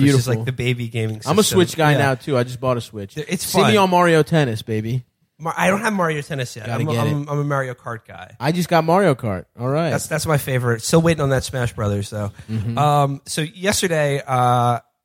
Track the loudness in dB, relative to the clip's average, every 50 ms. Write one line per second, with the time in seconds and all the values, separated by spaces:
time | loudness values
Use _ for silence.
0 | 4 4 4 4 2 0 -2 -2 -2 -4 -4 -2 -2 -2 -2 -2 -4 -6 -4 -4
1 | -4 -4 -4 -6 -2 0 2 2 2 4 4 2 2 2 2 2 4 4 4 4
2 | 2 2 0 -2 -2 -2 0 0 0 -2 -4 -4 -2 -2 -2 -2 -4 -10 -12 -12
3 | -12 -12 -10 -12 -8 -6 -6 -6 -4 0 2 4 4 6 4 4 4 4 4 4
4 | 4 6 4 4 4 4 4 2 2 2 -2 -6 -6 -4 -4 -4 -2 -2 -4 -4
5 | -6 _ _ _ _ _ _ -10 -8 -6 -2 0 2 2 2 0 0 -2 -2 0
6 | 0 -2 -2 -4 -6 -6 -6 -6 -6 -8 -10 -12 -8 -6 -4 -4 -2 -2 0 0
7 | 0 0 0 -2 -4 -4 -4 -4 -2 -2 -2 -2 -4 -6 -10 _ -12 -12 -12 -12
8 | _ -18 -18 -18 -18 -18 -12 -4 -2 0 0 0 0 2 2 2 4 4 4 4
9 | 4 4 2 0 -2 -4 -4 -4 -8 _ _ -6 -4 -2 -2 0 0 0 -2 -2
10 | -4 -4 -4 -4 0 0 0 0 0 0 -2 -2 0 0 -2 -2 -2 2 2 4
11 | 4 4 2 2 0 0 0 0 -2 -4 -4 -4 -4 -4 -4 -4 -2 -2 -2 -2
12 | -4 -6 -6 -6 -6 -6 -8 -12 -12 -8 -6 -6 -4 -4 0 0 2 4 4 4
13 | 2 2 -2 -6 -8 -8 -6 -6 -6 -6 -8 -4 -2 -2 0 0 0 0 0 2
14 | 0 0 0 -2 -4 -2 0 2 4 4 4 4 4 2 0 0 -4 _ _ _